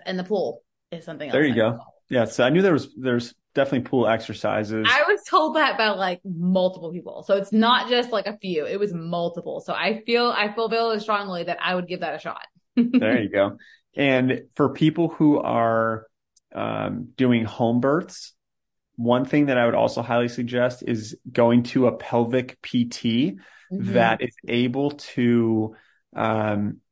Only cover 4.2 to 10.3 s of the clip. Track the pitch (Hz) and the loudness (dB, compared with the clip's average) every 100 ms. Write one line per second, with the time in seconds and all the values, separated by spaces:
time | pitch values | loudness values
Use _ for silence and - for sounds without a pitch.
4.2 | - 104 107 104 104 110 110 262 349 403 | -2 -6 -2 -2 -2 0 2 2 2 0
5.2 | - 359 311 311 277 208 220 190 190 180 | 0 2 2 2 0 2 0 0 -2 -4
6.2 | 190 170 180 185 185 185 160 175 - - | -8 -4 0 2 0 -2 -12 -12 -12 -8
7.2 | 156 196 196 220 226 247 233 247 247 214 | 0 0 2 2 4 2 2 0 0 -2
8.2 | 196 214 190 160 143 196 208 170 165 175 | -4 -8 -4 -4 -2 -4 -4 -4 -6 -4
9.2 | 170 170 160 143 170 147 175 220 240 233 | -4 -6 -10 -10 -6 -2 -2 -2 0 0
10.2 | 240 | 2